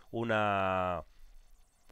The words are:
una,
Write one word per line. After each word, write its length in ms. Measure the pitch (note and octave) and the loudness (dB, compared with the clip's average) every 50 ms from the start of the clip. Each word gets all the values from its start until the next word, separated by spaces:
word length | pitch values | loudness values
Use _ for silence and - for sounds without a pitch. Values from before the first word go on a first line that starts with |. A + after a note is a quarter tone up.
| - - | -16 -10
una, 920 | - A2+ A#2 A#2 A2 G#2+ G#2+ G#2 G2+ G2 F#2+ F#2+ F#2+ F#2 F2+ F2+ F2 E2 D2+ - - - - - - - - - - - - - _ _ - - | -6 -4 0 2 2 2 2 2 2 2 2 2 2 2 0 0 -2 -4 -6 -10 -16 -20 -20 -20 -20 -20 -20 -20 -20 -20 -20 -20 _ _ -20 -14